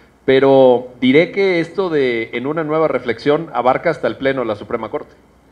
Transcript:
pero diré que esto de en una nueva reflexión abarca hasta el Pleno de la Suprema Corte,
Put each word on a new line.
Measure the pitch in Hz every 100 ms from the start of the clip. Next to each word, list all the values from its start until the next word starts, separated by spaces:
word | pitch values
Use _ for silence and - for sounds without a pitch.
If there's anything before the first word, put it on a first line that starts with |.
| _ _
pero | - 135 135 135 131 120 - -
diré | 127 139 175
que | 196 196 175
esto | 165 - 185
de | 151 131 117 113
en | 120 131
una | 160
nueva | 151 156 156
reflexión | 127 113 110 143 151 160
abarca | 120 120 139 170
hasta | 151 120
el | 107
Pleno | 135 135
de | 113
la | 104
Suprema | 107 120 110
Corte, | 147 - _ _ _ _